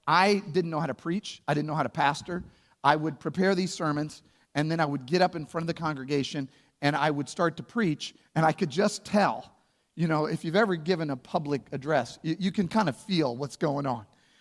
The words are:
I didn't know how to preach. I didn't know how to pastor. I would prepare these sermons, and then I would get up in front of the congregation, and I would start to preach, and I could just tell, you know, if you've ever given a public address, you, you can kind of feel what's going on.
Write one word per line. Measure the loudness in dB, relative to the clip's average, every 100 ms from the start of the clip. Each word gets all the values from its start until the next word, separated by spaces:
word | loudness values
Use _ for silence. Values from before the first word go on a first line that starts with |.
| 2
I | 4 6 4 0
didn't | -2 -2
know | -4
how | -4
to |
preach. | -4 -4 -4 -6 -10
I | -2
didn't | -2 0
know |
how | -2
to | -2
pastor. | 0 0 0 -8 -10 -10 _ _ _
I | 4
would | 4 0 -4
prepare | -6 0 2
these | 2 0
sermons, | -2 -2 -2 -4 -10 _ _ _
and | -2 -2
then | 0
I |
would | 0 -2
get | 0 2
up | 2
in | 2
front | -6 -6
of | -4
the |
congregation, | -2 -4 -4 -2 -2 0 -4 -8 _ _ -2
and | 0
I | 2 0
would | 0 -4
start | 0 0 -2
to |
preach, | -6 0 0 0 -8 -14 _
and | 2
I | 2
could | 2 -2
just | 2 0 0
tell, | 0 2 2 0 -12 _ _ _ _
you | -4 0
know, | 2 0
if | -2
you've | 0
ever | 2 2 0
given | 0 -2 0
a | -4
public | -4 -4 -2 -4 -4
address, | -8 0 0 0 -6
you, | -4 -2
you | -2
can | 0 0
kind | 2 0
of |
feel | -2 -2 0 0
what's | -2 -8 -2
going | -2 0
on. | -2 -4 -8 _ _ _